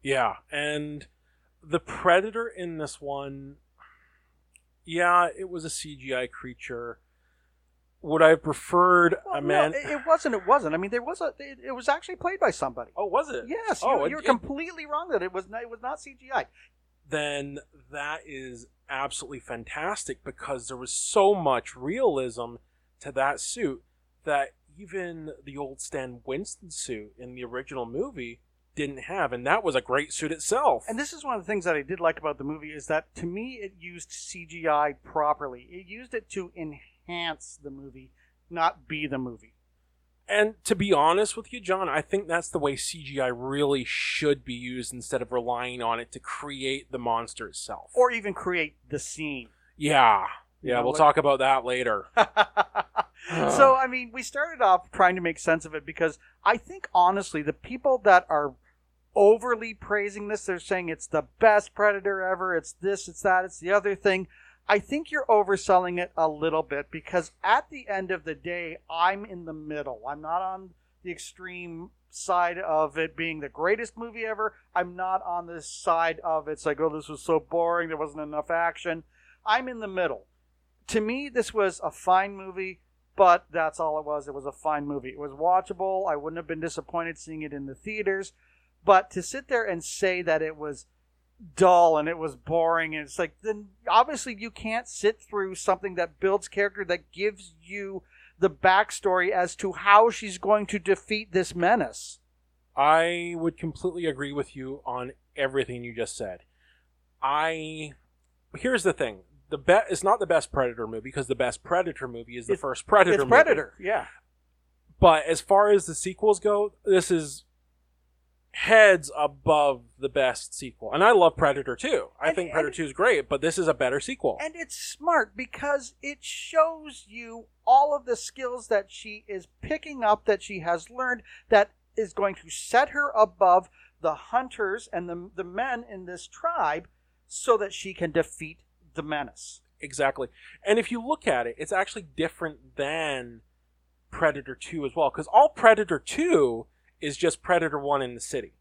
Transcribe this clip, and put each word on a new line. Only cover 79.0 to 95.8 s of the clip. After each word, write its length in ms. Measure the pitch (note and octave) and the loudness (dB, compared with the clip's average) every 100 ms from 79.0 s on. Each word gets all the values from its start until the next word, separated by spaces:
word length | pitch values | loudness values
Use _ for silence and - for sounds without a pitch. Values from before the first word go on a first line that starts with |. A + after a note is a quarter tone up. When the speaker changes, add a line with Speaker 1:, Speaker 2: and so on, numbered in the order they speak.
| - _ _ _ G#3+ | -10 _ _ _ -2
Speaker 2:
I'm 220 | A3+ B3+ | 0 -2
in 120 | A#3+ | -10
the 80 | G#3+ | -8
middle. 400 | F#3 E3+ A#2+ _ _ _ _ _ _ - | -2 -2 -2 _ _ _ _ _ _ -4
To 140 | A3+ | -2
me, 260 | G#3+ B3+ C#4+ | -2 -4 -4
this 240 | B3 A3 A3 | -4 -2 0
was 260 | G3 E3 | 0 0
a 60 | D#3+ | -8
fine 440 | - - F#3 G3 G3 | -6 2 2 2 -8
movie, 460 | F#3+ F#3 F#3+ F3+ _ _ _ - | -12 -10 -10 -12 _ _ _ 4
but 300 | F#3 F3 _ | 6 6 _
that's 280 | D#3+ D#3+ D3+ | -2 -2 -2
all 180 | D#3+ D3+ | -2 -2
it 60 | D3 | -4
was. 220 | D3+ C#3 | -6 -6
It 60 | |
was 120 | C#3 C3+ | -10 -12
a 60 | |
fine 340 | - D#3 D3+ C#3+ | -6 -4 -4 -4
movie. 240 | C#3+ B2+ | -6 -8
It 100 | G#2 | -12
was 120 | D3 | -12
watchable. 800 | C#3 E3 F#3 F#3 F3+ F#3+ F#3+ F#3+ | -2 2 2 0 -6 -2 -2 -2
I 40 | D3 | -4
wouldn't 220 | D3+ E3 | -6 -10
have 100 | D#3 | -8
been 120 | D#3+ | -8
disappointed 580 | D#3+ D#3 D3 E3+ E3 D#3 | -6 -8 -8 -6 -6 -10
seeing 260 | - D#3 | -14 -12
it 100 | D3+ | -10
in 120 | C#3+ C#3 | -10 -12
the 100 | C3 | -12
theaters. 580 | - G#3+ G3 G3 F#3+ _ _ _ _ _ | -10 -2 0 -2 -6 _ _ _ _ _
But 260 | - F#3+ F#3+ | 6 6 6
to 120 | F#3+ | -8
sit 240 | F3 C4+ - | -8 -10 -2
there 160 | B3 | -2
and 200 | A3 E3+ | 0 -6
say 380 | - - F#3+ F3+ | -8 -2 0 0
that 200 | E3+ D#3 | 0 0
it 160 | D3+ D#3 | 0 -6
was 280 | D3+ C#3 - _ _ _ _ _ F#3 - | -10 -10 -16 _ _ _ _ _ -20 4
dull 420 | F3+ F3+ E3+ D#3 | 8 10 8 6
and 100 | D3+ | 0
it 100 | E3+ | -4
was 180 | D#3 C3 | -6 -8
boring, 580 | - E3 E3 E3 D#3+ | -2 2 4 2 0
and 100 | D#3 | -6
it's 140 | D3 - | -8 -4
like, 180 | E3+ _ | -4 _
then 280 | G#3+ G#3 G3+ _ - | -8 -8 -10 _ 2
obviously 480 | G#3 B3+ C#4+ C4 G#3 | 4 4 0 -8 -10
you 140 | A3+ | -12
can't 360 | - A3 F3 - | -10 -6 -6 -8
sit 320 | - G3+ A3+ | -2 -2 -2
through 340 | _ G#3 F#3+ F#3 | _ -6 -6 -4
something 400 | - F#3 | -2 -2